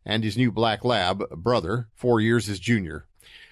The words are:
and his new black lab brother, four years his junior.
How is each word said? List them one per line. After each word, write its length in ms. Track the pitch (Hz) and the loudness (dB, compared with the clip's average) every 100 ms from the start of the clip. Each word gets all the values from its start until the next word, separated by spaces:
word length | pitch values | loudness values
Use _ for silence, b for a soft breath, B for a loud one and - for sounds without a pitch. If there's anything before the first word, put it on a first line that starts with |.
| 98 | -6
and 180 | 110 | -2
his 140 | 110 107 | 0 2
new 140 | 127 | 0
black 340 | 101 113 101 123 | 2 0 0 0
lab 420 | 110 90 98 - | 0 0 -2 -6
brother, 580 | 82 107 117 82 123 113 | -4 0 0 0 -4 -6
four 280 | _ 123 113 | _ 2 4
years 240 | 110 117 104 | 4 2 0
his 140 | 95 | -4
junior. 480 | 95 113 82 73 - _ B B B | 0 0 -2 -10 -16 _ B B B